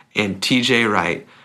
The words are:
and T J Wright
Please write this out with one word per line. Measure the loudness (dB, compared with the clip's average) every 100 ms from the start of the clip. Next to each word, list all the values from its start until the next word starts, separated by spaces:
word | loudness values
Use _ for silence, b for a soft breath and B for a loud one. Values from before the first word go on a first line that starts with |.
| b
and | -2 -2 -4
T | 0 0
J | 2 2
Wright | 2 0 -2 -4 -10 b